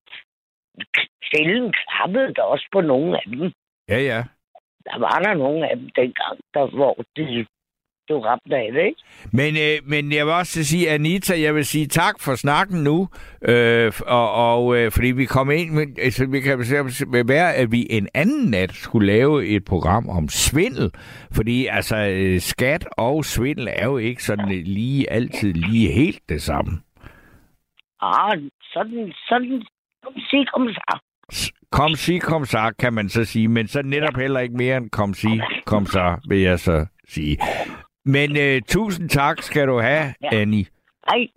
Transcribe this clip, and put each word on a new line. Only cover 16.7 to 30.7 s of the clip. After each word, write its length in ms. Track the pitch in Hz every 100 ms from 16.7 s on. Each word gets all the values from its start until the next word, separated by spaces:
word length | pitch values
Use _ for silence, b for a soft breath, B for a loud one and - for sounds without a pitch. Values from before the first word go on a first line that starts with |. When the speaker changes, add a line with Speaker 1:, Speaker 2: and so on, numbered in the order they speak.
| 143 131 127 131 123 120
Speaker 2:
være, 260 | 143 175 131
at 160 | 117
vi 160 | 120 -
en 180 | 110 98
anden 380 | - 190 294 208
nat 200 | 95 92
skulle 340 | - - 117 98
lave 380 | 110 143 147 95
et 180 | 104 -
program 440 | 90 82 98 -
om 180 | 90 73
svindel, 600 | - - 143 233 131 120 B B B B -
fordi, 300 | 113 123 113
altså, 300 | 98 - 110
øh, 420 | 101 95 95 90
skat 480 | - - 127 170 - -
og 280 | 117 151 139
svindel 420 | - 131 - 110
er 140 | - 117
jo 120 | 139
ikke 260 | 113 120
sådan, 220 | - 104 101
øh, 120 | 92 85
lige, 460 | 98 123 139 -
altid 420 | 107 123 - 101
lige 380 | 82 92 113 92
helt 380 | 82 170 - -
det 120 | 76
samme. 300 | - 73 - 87 - _ b b b b b b _ _ _ _
Speaker 1:
Ah, 360 | 95 113 196 180 143 - -
sådan, 400 | 165 220 233 196 - -
sådan, 340 | 247 247 262 - _ _ _
kom 100 | 262 - -
sig, 160 | 277 254
kom 140 | - 247